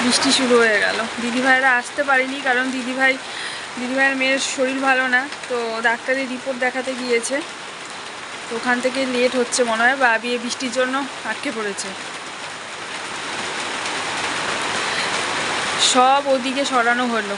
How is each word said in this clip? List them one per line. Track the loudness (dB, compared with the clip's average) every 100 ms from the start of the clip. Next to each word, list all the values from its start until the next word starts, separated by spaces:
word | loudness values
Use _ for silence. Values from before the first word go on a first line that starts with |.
বৃষ্টি | 2 2 4 4
শুরু | 6 6
হয়ে | 6 4 2
গেল। | 0 -2 -4
দিদিভাইরা | -2 0 4 4 4 2
আসতে | 0 -4 2
পারেনি, | 2 2 -2 0
কারণ | 2 0 -2
দিদিভাই, | -4 2 2 2 -4 -8 -8 -8 -10 -6
দিদিভাইয়ের | -2 2 2 2
মেয়ের | 2 2 0 0
শরীর | 0 2 2
ভালো | 2 4 2
না, | 0 -8 -4
তো | -4 -2 0 0
ডাক্তারের | 0 0 -2 0
রিপোর্ট | -4 -4 -2 0
দেখাতে | -2 -4 -4
গিয়েছে, | 0 0 2 -4 -4 -10 -12 -12 -12 -12 -12 -12 -12 -12 -6
তো | -4
ওখান | 0 2 2
থেকে | 0 0
লেট | 2 2 4
হচ্ছে | 0 2 2
মনে | 4 4
হয়, | 4
বা | 4 4
বিয়ে | 0 -2
বৃষ্টির | -2 -4 -4 0
জন্য | 0 0 -4 -6 -6
আটকে | -4 -4 -4
পড়েছে। | -4 -4 -8 -8 -10 -10 -10 -10 -10 -10 -12 -10 -10 -8 -8 -8 -6 -6 -6 -6 -6 -6 -4 -4 -4 -4 -4 -4 -4 -4 -4 -2 -2 -2 -2 -2 -2 -2 -2 -2 -2 0 2
সব | 6 6 4 4
ওদিকে | 2 2 0 0
সরানো | 2 4 2 2
হলো | 0 -2